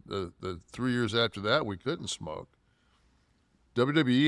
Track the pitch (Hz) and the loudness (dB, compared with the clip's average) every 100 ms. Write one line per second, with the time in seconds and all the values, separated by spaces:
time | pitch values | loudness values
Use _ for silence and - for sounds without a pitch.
0 | - 98 87 - 92 85 - - 127 123 | -6 -6 -6 -6 -8 -8 -10 -4 0 0
1 | 113 117 117 104 104 143 117 92 131 170 | 0 2 0 0 0 0 0 -6 -6 -6
2 | 98 - 80 87 - _ _ _ _ _ | -6 -10 -8 -10 -12 _ _ _ _ _
3 | _ _ _ _ _ _ _ 120 131 151 | _ _ _ _ _ _ _ 0 2 4
4 | 127 123 | 4 4